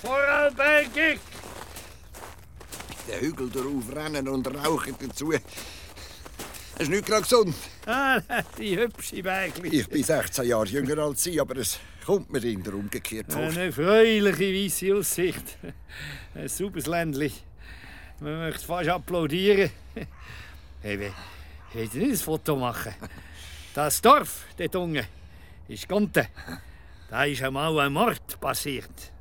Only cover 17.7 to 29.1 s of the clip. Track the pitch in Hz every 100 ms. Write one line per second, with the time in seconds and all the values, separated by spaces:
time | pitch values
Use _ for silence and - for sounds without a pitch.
17.7 | - - - - - 147 160 165 - -
18.7 | 175 160 180 - 175 156 170 196 196 180
19.7 | - - 220 - - - - - - -
20.7 | - 104 101 101 95 - - - - -
21.7 | 113 113 131 254 208 - 156 - 139 123
22.7 | 113 110 - 101 - - - - - -
23.7 | - 151 - 233 285 185 - - - 170
24.7 | 185 175 147 - - - - - - -
25.7 | 117 - 202 208 156 110 - - - -
26.7 | - - - - 113 147 131 135 135 156
27.7 | 156 139 147 226 - - - 139 123 147
28.7 | 123 - - -